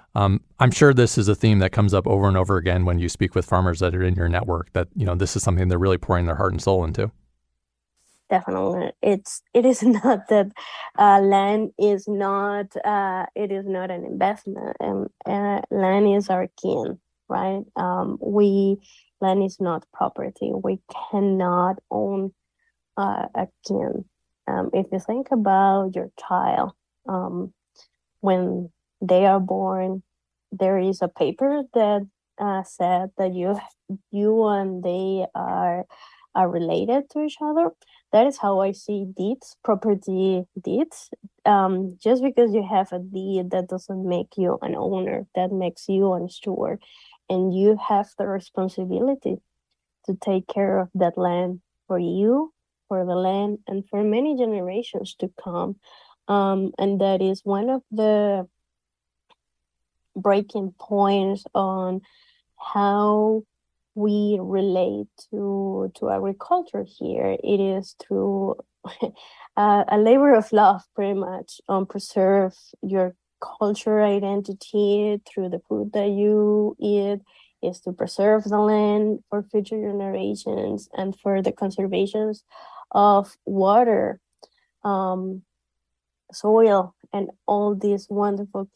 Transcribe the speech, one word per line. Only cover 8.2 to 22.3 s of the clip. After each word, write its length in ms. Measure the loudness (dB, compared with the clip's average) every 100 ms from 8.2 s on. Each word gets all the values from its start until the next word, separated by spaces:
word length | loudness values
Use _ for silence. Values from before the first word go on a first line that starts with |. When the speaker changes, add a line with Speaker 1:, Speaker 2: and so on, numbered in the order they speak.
| _
Speaker 2:
Definitely. 560 | -2 -2 -2 -2 -2 -6 -2
It's, 400 | 0 0 -2 -16 0
it 100 | 4
is 200 | 4 4
<laughs> 140 | 4 4
not 300 | 2 0 2
that, 180 | 2 2 -4 -16 -14 -8 4
uh, 220 | 6 8
land 480 | 6 4 2 0 -2 0
is 300 | 2 2 -2
not, 680 | -2 -2 -2 -2 -4 -6 -4
uh, 440 | -2 0 -2 -4 -6 -6
it 160 | -6
is 160 | -6 -4
not 240 | -6 -6
an 120 | -8 -8
investment. 720 | -2 -2 -2 -10 -10 -10 -6
Um, 300 | -4 -4 -6 -10
uh, 380 | -6 -4 -2 -2 -4
land 380 | -2 2 4 4 2
is 140 | 0
our 160 | -2 -4 -6
kin, 380 | -4 -4 -4 -8 _ _ -8
right? 320 | -6 -4 -6 -8 -6
Um, 420 | -4 -4 -4 -6
we, 580 | -2 2 4 4 2 0 -6 _ _ _
land 220 | 0 2
is 160 | 0 -2
not 260 | -4 -4 -8
property. 580 | -6 -4 -4 -10 -8 -6
We 280 | -4 -4 -6 -10 -16 -6
cannot 640 | -2 0 0 0 0 0 -4 -6
own, 420 | -4 -2 -4 -6